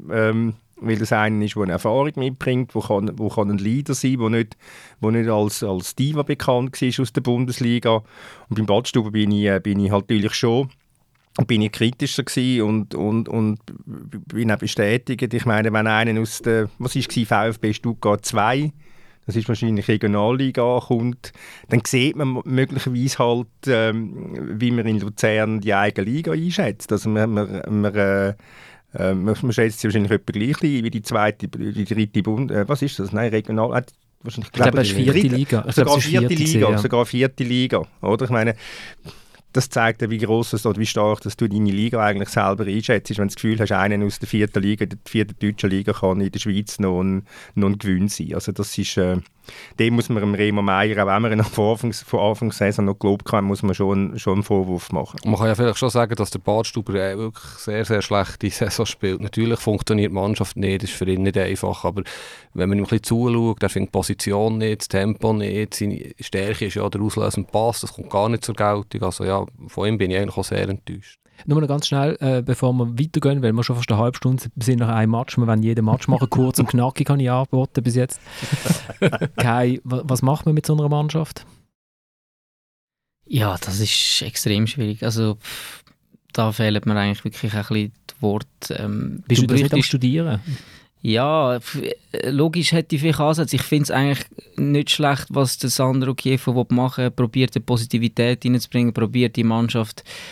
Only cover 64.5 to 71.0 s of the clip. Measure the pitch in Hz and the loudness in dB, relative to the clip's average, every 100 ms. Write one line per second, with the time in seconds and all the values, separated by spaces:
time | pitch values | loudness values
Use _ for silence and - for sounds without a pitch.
64.5 | 110 110 107 - 98 101 107 110 107 101 | 0 -2 -2 -2 -2 0 0 0 0 -2
65.5 | 98 107 - 104 - - - - 95 101 | -4 -4 -4 -4 -4 -8 -14 -8 -4 -4
66.5 | 110 101 104 104 101 104 - 104 104 92 | -4 -4 -4 -4 -2 -2 -2 -2 -2 -2
67.5 | 104 113 113 - - 92 98 107 117 - | 0 0 -2 -6 -12 -6 -2 0 -2 -4
68.5 | - 104 104 101 104 95 - 95 98 101 | -2 0 0 -4 -6 -6 -4 -2 -2 -4
69.5 | - - - 101 110 92 92 98 92 98 | -12 -14 -6 -2 0 0 0 -2 -4 -4
70.5 | 98 98 98 - 90 | -2 -2 -4 -8 -14